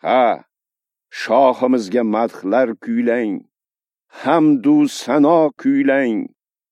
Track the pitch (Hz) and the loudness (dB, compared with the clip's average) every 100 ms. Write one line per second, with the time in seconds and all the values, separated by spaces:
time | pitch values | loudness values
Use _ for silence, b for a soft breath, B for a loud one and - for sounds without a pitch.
0 | - 127 120 78 - _ _ _ _ _ | -2 0 0 -2 -8 _ _ _ _ _
1 | _ - - 117 135 123 127 127 98 117 | _ -14 0 2 4 2 0 0 0 -2
2 | 113 107 113 - 92 117 127 113 - 117 | -2 -2 -2 -6 -4 0 -2 -4 -6 -4
3 | 120 120 110 92 - _ _ _ _ _ | -2 -2 -4 -6 -12 _ _ _ _ _
4 | _ - 127 165 156 143 135 151 147 - | _ -8 0 2 4 2 2 2 2 -4
5 | - 143 143 170 156 - 135 139 139 135 | -4 2 4 4 0 -2 -2 0 0 0
6 | 127 104 - _ _ _ _ | 0 -4 -6 _ _ _ _